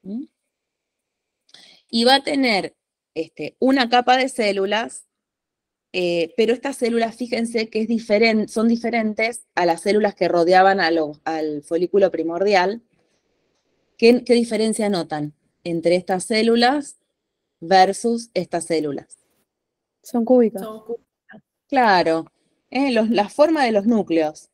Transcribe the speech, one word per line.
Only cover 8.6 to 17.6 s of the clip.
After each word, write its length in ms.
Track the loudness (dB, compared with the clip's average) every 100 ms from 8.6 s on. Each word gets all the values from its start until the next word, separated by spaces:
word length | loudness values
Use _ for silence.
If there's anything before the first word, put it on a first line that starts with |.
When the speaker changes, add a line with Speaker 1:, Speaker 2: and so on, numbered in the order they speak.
| 0
Speaker 1:
diferentes 760 | 0 -2 -2 -4 -4 -6 -6 _ -2
a 100 | 0
las 140 | 0
células 340 | 0 0 0
que 140 | -2 0
rodeaban 520 | 2 4 6 4 2
a 100 | 0
lo-, 280 | 0 -2 -8
al 380 | -8 -6 -6 -8
folículo 500 | -6 -4 0 2 2
primordial. 720 | 0 -6 -2 2 2 0 -6 _ _ _ _ _ _ _ _ _ _ _ 2
¿Qué, 260 | 4 4
qué 100 | 2
diferencia 540 | 0 0 -2 -2 0 -2
notan 460 | -2 -4 -6 -8 _ _ _
entre 320 | -6 -2 0 0
estas 280 | 0 -6
células 720 | -2 0 2 2 2 0 -6 -20 _ _ _ _ _
versus 720 | _